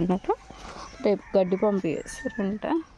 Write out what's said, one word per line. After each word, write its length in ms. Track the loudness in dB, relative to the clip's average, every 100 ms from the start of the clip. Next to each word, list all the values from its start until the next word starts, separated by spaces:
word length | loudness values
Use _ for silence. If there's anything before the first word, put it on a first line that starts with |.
అన్నట్టు 320 | 4 2 0 -4 -4 -18 -16 -14 -16 -2
రేపు 200 | 2 2 2 2
గడ్డి 200 | 2 2
పంపిస్తారంట. 1000 | 2 2 0 -2 -6 -8 -8 -2 -2 -2 -2 -2 -2